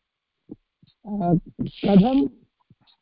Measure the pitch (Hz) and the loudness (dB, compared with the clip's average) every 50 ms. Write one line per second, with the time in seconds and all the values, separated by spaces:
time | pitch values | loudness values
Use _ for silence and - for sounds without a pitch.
0 | _ _ _ _ _ _ _ _ _ - - - _ _ _ _ _ _ _ _ | _ _ _ _ _ _ _ _ _ -20 -20 -20 _ _ _ _ _ _ _ _
1 | _ 202 208 202 175 175 170 175 - - - - - - - - - 202 202 185 | _ -12 -8 -6 -2 0 0 0 -2 -6 -12 -12 -12 -12 -10 -6 -2 4 4 4
2 | 202 254 269 277 277 - - _ _ _ _ _ _ _ _ _ _ _ _ _ | 4 4 2 -2 -2 -4 -6 _ _ _ _ _ _ _ _ _ _ _ _ _